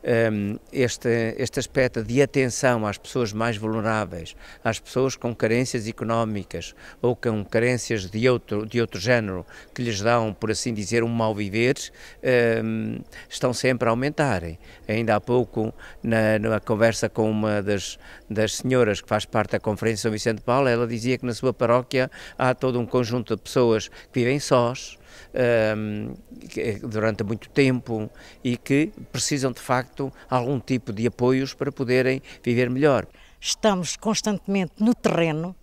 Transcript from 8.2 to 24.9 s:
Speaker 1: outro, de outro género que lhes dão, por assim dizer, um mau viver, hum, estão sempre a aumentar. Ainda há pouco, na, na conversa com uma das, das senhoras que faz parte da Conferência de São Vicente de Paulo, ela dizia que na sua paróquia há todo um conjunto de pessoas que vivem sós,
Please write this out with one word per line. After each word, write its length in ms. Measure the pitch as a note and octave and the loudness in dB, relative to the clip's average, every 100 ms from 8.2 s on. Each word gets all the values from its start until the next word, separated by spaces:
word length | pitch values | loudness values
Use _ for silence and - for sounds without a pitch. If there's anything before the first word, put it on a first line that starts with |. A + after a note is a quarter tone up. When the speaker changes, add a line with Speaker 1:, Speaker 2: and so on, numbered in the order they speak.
| B2+ | 2
Speaker 1:
outro, 380 | A#2+ - G#2 A2 | 2 0 -6 -2
de 140 | A#2 | -2
outro 200 | A2+ G2+ | -2 -2
género 460 | G2 B2 G#2+ F#2 E2+ - - | 2 2 2 -6 -8 -18 -18
que 80 | - | -8
lhes 200 | A#2+ G2+ | -4 -2
dão, 340 | G#2 A#2+ A2 | 2 2 2
por 160 | G2 A2 | -4 -4
assim 240 | G#2+ - | -2 -2
dizer, 300 | G#2+ G2 A#2 | -4 0 0
um 40 | A2+ | 0
mau 240 | A#2 A2 | 0 0
viver, 440 | G#2 G#2 G#2 A#2+ D3 - - - - - B2 A#2 A2+ | 0 -2 0 0 0 -6 -16 -20 -6 2 4 4 2
hum, 340 | A2 A2 A2 A#2+ - - - | -2 -4 -4 -8 -10 -18 -14
estão 240 | - B2+ | -4 -2
sempre 340 | A#2+ C3 B2 A#2 | 0 0 2 2
a 60 | |
aumentar. 500 | A2+ C#3 D3 C#3+ G2 E2+ E2 - - - | 2 0 0 0 0 -4 -10 -16 -18 -4
Ainda 260 | G#2+ A2+ | -2 2
há 60 | G#2 | 0
pouco, 520 | - B2 A#2 - A2 - - - | 2 0 0 -2 -4 -6 -18 -8
na, 340 | A2+ A2+ A2 G#2+ | 0 2 4 2
na 220 | A2 A2 | 2 -2
conversa 500 | - G#2+ A2+ G#2+ A2 | 0 4 4 4 -2
com 220 | - A2 | 0 0
uma 320 | G#2+ G#2+ G#2 | 2 0 0
das, 340 | G2+ G2+ - - - - - | 0 -2 -4 -12 -18 -20 -8
das 280 | G#2+ G#2+ - | -2 0 0
senhoras 440 | B2 B2+ A2 G2 | 0 4 4 2
que 80 | - | 0
faz 160 | G#2+ | -2
parte 280 | - A#2 G2+ | 0 -2 0
da 80 | G#2+ | -2
Conferência 380 | - G#2 A2 A2 | -2 -2 -2 0
de 40 | |
São 80 | A#2 | -2
Vicente 280 | G#2+ A#2 A2 | -2 -2 -2
de 40 | |
Paulo, 240 | - B2 C#3 | 0 2 2
ela 220 | A#2 A#2+ | 2 0
dizia 280 | A#2 A#2+ B2+ | -2 -2 -2
que 80 | |
na 80 | B2+ | -4
sua 220 | A2 C3 | -2 -2
paróquia 560 | A#2 A#2 A#2+ B2 C3 C3 - - - | 0 4 2 2 -2 -2 -4 -20 -2
há 160 | B2+ B2+ | 0 2
todo 240 | C3 B2 | 0 -2
um 60 | A#2 | 0
conjunto 500 | B2+ A#2 B2 A2 G#2+ | 0 0 -2 -2 -6
de 60 | |
pessoas 440 | - - A#2+ A2 - | -2 2 4 2 -2
que 320 | - - C3 | -14 -6 -2
vivem 220 | A#2+ C#3+ | 0 0
sós, 580 | - C3 A#2+ C3 - | 2 2 2 -2 -12